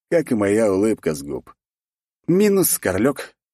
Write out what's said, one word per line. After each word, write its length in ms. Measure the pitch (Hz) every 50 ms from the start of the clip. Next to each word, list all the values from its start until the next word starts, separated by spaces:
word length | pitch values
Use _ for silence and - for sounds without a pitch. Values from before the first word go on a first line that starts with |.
| _ -
как 220 | - 170 151 -
и 40 | 127
моя 360 | 107 104 98 101 110 113 104
улыбка 420 | 95 95 104 113 107 - - 82 78
с 80 | 71
губ. 320 | 71 71 67 62 - - - _ _ _ _ _ _ _ _ _ _ _ _ _ _
«Минус, 520 | - 165 190 214 208 196 196 165 - - -
королек», 560 | - 98 92 92 107 143 135 - - - _ _ _ _